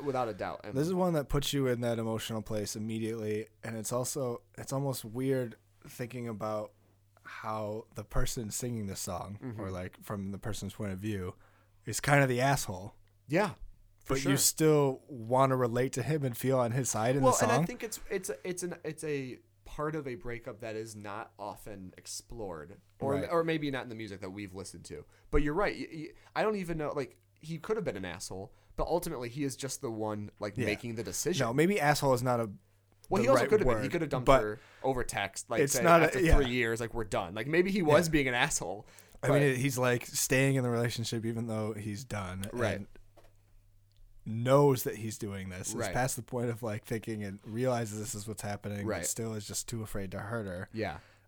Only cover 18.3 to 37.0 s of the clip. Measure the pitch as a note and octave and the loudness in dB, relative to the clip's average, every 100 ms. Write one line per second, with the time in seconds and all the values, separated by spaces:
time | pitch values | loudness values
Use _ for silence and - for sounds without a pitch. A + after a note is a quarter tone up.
18.3 | - - F3+ F3+ F3 D3+ D#3 D#3 C#3+ C3 | -8 -6 -6 -6 -8 -10 -8 -6 -4 -6
19.3 | A#2+ _ _ - - D3+ D#3 C#3 A#2+ B2 | -12 _ _ -16 -6 -4 -4 -6 -8 -8
20.3 | A#2 B2 G#2 A#2 G#2+ A2 G#2+ G#2 G2+ - | -8 -10 -10 -8 -6 -8 -10 -10 -10 -10
21.3 | - G#2 F2+ - G2+ F#2 - - - - | -10 -10 -10 -12 -12 -14 -16 -12 -14 -12
22.3 | B2 G#2 E2 D2+ G2+ _ _ C3+ C#3 - | -10 -8 -8 -12 -18 _ _ -2 -2 0
23.3 | E3+ E3 D#3+ D3 C3 B2 A2 A2 F#2+ G2 | 0 0 -2 -2 -4 -8 -10 -10 -10 -10
24.3 | F#2+ G2+ F2+ F#2 E2+ - D#2 - - - | -10 -10 -10 -12 -14 -14 -14 -14 -20 0
25.3 | D3 C#3+ D3+ G3 A#2 C3 D#3 D3+ - - | 2 2 2 0 -2 -8 -10 -12 -14 -10
26.3 | D3 G3+ G#3 E3+ D#3+ D3 - C3 - _ | -2 0 0 -4 -4 -2 -4 -6 -10 _
27.3 | _ D#3 D#3+ - A3 D#3+ G2+ F#2+ E2+ - | _ -12 -10 -4 -2 -2 -4 -6 -8 -8
28.3 | F#2+ G2 - _ - - E3 E3 D3 A#2+ | -10 -12 -16 _ -6 0 0 -2 -6 -6
29.3 | B2+ C#3 C3 C3+ - C3 A2 G#2+ G#2+ G#2 | -4 -4 -4 -8 -6 -6 -4 -4 -4 -8
30.3 | - G2+ G2 A2 G#2 A#2+ A2+ G#2 - D3 | -8 -8 -2 -2 -2 -4 -6 -6 -4 -2
31.3 | E3 A#2+ C3 E3+ G3+ D3+ C#3+ C#3 B2+ B2+ | 0 2 4 4 4 4 4 4 2 2
32.3 | A#2+ A2+ G2 _ _ _ _ - F#3+ A#3+ | 0 0 -6 _ _ _ _ -2 2 6
33.3 | C4 A#3+ G#3+ D#3+ A2+ B2 F3 D3+ C3+ B2 | 6 6 4 6 2 0 -2 0 0 6
34.3 | C3+ G#2+ G#2+ - - B2+ C3 A2+ A2+ G2+ | 6 6 -4 -12 -4 0 0 0 -2 -2
35.3 | - - A#2 C#3 G3+ F3+ E3+ D#3+ G3 E3+ | -4 -4 2 4 4 8 8 8 4 8
36.3 | D#3 C3 B2 A#2 A2+ A#2 - | 8 8 2 2 0 -2 -4